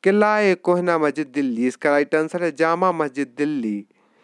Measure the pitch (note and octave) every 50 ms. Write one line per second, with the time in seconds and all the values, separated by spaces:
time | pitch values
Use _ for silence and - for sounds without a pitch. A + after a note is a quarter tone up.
0 | - F#3+ G3 G#3 G#3 G#3 G#3+ G#3+ G#3 G3 F#3 F3 - F3+ F3 F3+ F3 F3 E3+ D#3+
1 | D#3 D3 C#3 D3+ D#3 C3+ B2 D3 C#3 C3 A#2 A2+ B2 B2+ B2 _ - D3+ C#3+ C#3+
2 | D3 C#3+ - D#3 D#3 D#3 - F3 F3 E3 D3 C3 D#3+ E3 E3+ F3 F#3 F#3 F3 D#3+
3 | D#3 C#3+ B2+ C#3 C#3 B2+ A2+ - D3 D3+ D3+ C#3 A2+ A2 G#2 G2+ G2+ _ _ _
4 | _ _ _ _